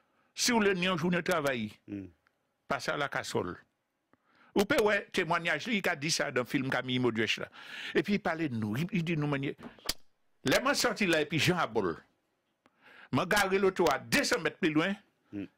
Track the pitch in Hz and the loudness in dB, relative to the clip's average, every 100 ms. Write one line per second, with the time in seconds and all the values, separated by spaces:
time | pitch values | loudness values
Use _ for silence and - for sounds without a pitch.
0 | _ _ _ - - 233 202 185 180 180 | _ _ _ -2 2 4 4 2 0 0
1 | 175 175 - 175 143 127 107 - - 101 | 0 0 2 0 0 -2 -4 -10 -12 -12
2 | 92 - _ _ _ _ _ 139 - 151 | -12 -18 _ _ _ _ _ -4 -2 -4
3 | 143 135 110 113 90 87 _ _ _ _ | -2 -4 -4 -4 -4 -8 _ _ _ _
4 | _ _ _ _ _ - 202 302 208 208 | _ _ _ _ _ -2 2 2 2 0
5 | - - 165 170 170 156 208 214 185 165 | -2 -4 0 0 0 -2 0 -2 0 -2
6 | 156 - 147 127 123 143 131 127 127 127 | -2 -2 0 -2 -2 -2 0 -2 0 2
7 | 123 113 110 - - - - - - - | 2 2 0 -2 -6 -12 -16 -12 -2 -2
8 | 165 202 190 160 156 117 107 113 180 175 | 0 0 0 -2 -2 -2 -2 -2 -2 -2
9 | 165 165 147 139 143 - - - - - | -2 -2 0 -2 -4 -8 -16 -12 -10 -10
10 | - _ _ _ - 175 254 277 254 202 | -12 _ _ _ 2 2 2 2 0 0
11 | 190 160 151 156 135 180 135 113 92 78 | 2 2 2 2 2 2 0 0 -2 -4
12 | - _ _ _ _ _ _ _ - - | -10 _ _ _ _ _ _ _ -20 -20
13 | - 131 175 208 196 190 196 185 165 131 | -4 -2 2 2 4 4 2 4 2 2
14 | 117 285 - 240 156 - 165 151 180 202 | 0 0 2 0 -2 0 2 4 2 -2
15 | _ _ _ 101 95 | _ _ _ -10 -10